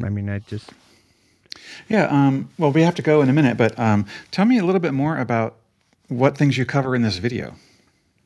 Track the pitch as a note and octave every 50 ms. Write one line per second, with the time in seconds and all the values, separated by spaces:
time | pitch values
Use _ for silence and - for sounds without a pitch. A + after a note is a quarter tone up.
0 | - G2 G2+ G#2 G2+ G2+ G2+ G2+ G2+ - G#2+ A2 - - - _ _ _ _ _
1 | _ _ _ _ _ _ _ _ _ _ - - - - - - - _ A3 G#3
2 | D#3 - D3 C#3 C#3 C#3 C3+ C3+ - - _ - E3 D3 C3+ D#3+ E3 E3+ E3+ -
3 | - D#3 D3+ D3+ C#3+ C3 B2+ D#3 D3+ B2 A2+ A2+ A#2+ A2 - - A#2+ A2 G#2 G#2
4 | G2+ - - - - _ - - G3 A#3 B3+ A#3 F#3 E3+ F#3+ F#3+ E3+ D#3+ C3+ C3+
5 | C#3 D#3 D#3+ C#3 B2+ G#2+ A#2+ A2+ A2 A2 - _ _ _ _ _ _ _ _ _
6 | _ _ C3+ A#2+ C3 C#3+ C3+ - D3+ C#3+ A#2+ B2 B2+ - - C#3+ C3 C3 B2+ B2
7 | A#2+ A2 F#2 F2 F#2 A#2+ B2 G2+ D#2 A#1 - - _ _ _ _ _ _ _ _
8 | _ _ _ _ _